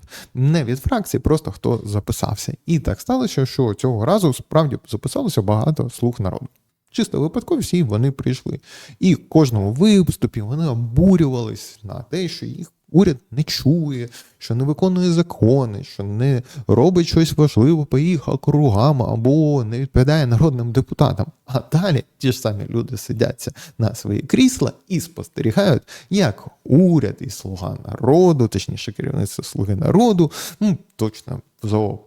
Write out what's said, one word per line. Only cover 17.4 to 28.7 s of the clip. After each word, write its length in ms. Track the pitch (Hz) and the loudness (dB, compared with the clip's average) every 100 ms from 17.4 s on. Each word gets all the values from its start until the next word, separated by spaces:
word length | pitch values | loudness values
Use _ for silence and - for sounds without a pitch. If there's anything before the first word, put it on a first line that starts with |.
| 151 - 127 165 143 | 2 4 2 2 0
по 120 | 131 | 0
їх 300 | 165 170 - | 0 -2 -2
округам 760 | 135 - 147 147 98 135 139 | -4 0 2 4 4 2 2
або 600 | 98 113 120 151 156 143 | 0 0 2 4 2 0
не 160 | 110 120 | -2 -4
відповідає 480 | 135 123 131 156 135 | 0 2 4 2 2
народним 440 | 117 160 123 120 | 2 2 0 -2
депутатам. 540 | 117 131 - - 95 - - - | -2 -2 0 0 0 -6 -10 -8
А 140 | 127 - | -8 -2
далі 320 | 156 196 135 - - | -2 0 0 -2 -6
ті 140 | 135 | -4
ж 80 | 123 | -2
самі 260 | 113 101 104 | -4 -6 -6
люди 280 | 117 117 113 | -6 -6 -8
сидяться 540 | - 113 117 123 - - - - | -6 -2 -2 -4 -12 -14 -12 -2
на 180 | 110 117 | -2 -2
свої 260 | 107 104 | -6 -6
крісла 500 | - - 262 - 123 - - | 0 2 2 2 -4 -6 -6
і 120 | 180 | -6
спостерігають, 840 | - - - - 113 143 202 131 - - - | -6 -12 -14 -4 -2 2 2 0 -2 -20 -4
як 380 | 196 151 - - _ | 0 0 -2 -12 _
уряд 520 | - 131 180 160 98 - | 2 4 6 4 0 -4
і 100 | - | -12
«Слуга 480 | - 95 95 98 101 - | -12 -12 -8 -8 -10 -12
народу», 600 | - - 160 180 151 113 | -4 2 6 6 4 2
точніше, 440 | 101 - | 0 -6